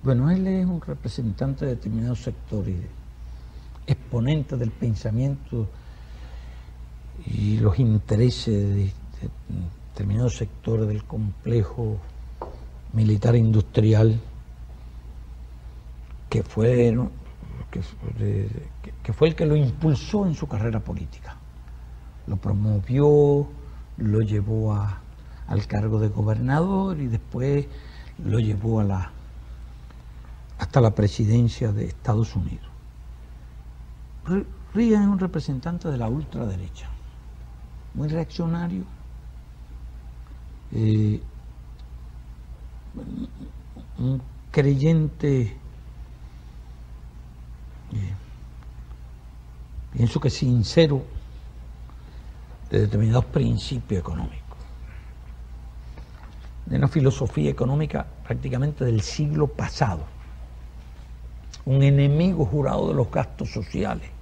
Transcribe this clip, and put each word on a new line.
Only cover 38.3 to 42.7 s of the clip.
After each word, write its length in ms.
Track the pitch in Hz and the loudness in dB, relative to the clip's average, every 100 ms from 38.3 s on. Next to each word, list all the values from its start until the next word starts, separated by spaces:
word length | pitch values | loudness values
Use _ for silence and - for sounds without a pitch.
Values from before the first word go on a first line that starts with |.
| - 165 170 175 185 185 - - - - - - - - - - - - - - - - - - | -2 -2 0 -2 -4 -8 -12 -14 -14 -14 -16 -16 -18 -16 -14 -12 -14 -14 -14 -14 -14 -14 -14 -6
eh, 480 | - 110 107 107 107 - - - - - - - - - - - - - - - | 0 4 6 4 2 -4 -12 -16 -16 -16 -16 -14 -14 -14 -16 -16 -16 -16 -14 -14